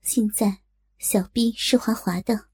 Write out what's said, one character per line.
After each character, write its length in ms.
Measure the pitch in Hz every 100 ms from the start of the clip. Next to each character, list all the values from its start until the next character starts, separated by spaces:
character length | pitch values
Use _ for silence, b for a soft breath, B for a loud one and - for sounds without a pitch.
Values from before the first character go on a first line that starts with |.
现 260 | - - 214
在 340 | - 208 196 _ _ _ _
小 260 | - 214 185
臂 200 | 240 233 226
湿 200 | - 247
滑 160 | -
滑 280 | 233 - 180
的 280 | - 214 -